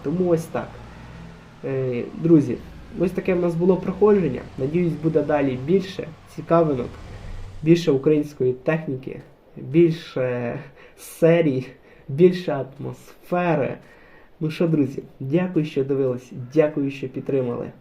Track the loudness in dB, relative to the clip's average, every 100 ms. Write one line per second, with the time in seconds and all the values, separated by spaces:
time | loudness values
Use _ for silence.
0 | -4 -2 2 2 0 -8 -8 -14 -18 -18
1 | -18 -18 -18 -20 -20 -12 -6 -4 -2 -4
2 | -6 -4 6 6 6 -4 -8 -18 -14 -2
3 | -2 -2 -2 0 0 2 2 2 0 2
4 | 4 6 2 -2 -10 -6 -2 0 0 0
5 | 0 0 2 0 0 -2 2 0 0 -10
6 | -12 -12 -18 -14 2 4 4 0 -4 -10
7 | -14 -14 -12 -12 -12 -6 4 4 4 2
8 | 4 2 0 -2 -2 0 -2 -2 -2 -8
9 | -8 -14 -16 -20 -20 -16 0 4 4 4
10 | -6 -4 -2 -2 -4 -6 -12 -20 -20 -20
11 | -20 2 4 6 4 0 -4 -16 -20 -20
12 | -10 6 6 6 -4 -4 -6 -8 -12 -12
13 | -18 -20 -4 -2 0 0 0 -4 -14 -20
14 | -20 -20 -20 -8 -6 0 0 2 0 -2
15 | -14 -12 -2 0 0 -2 -2 -2 -2 0
16 | 0 -2 -8 -14 -4 2 2 2 -4 -4
17 | -10 -8 -2 -2 0 -4 -8 -12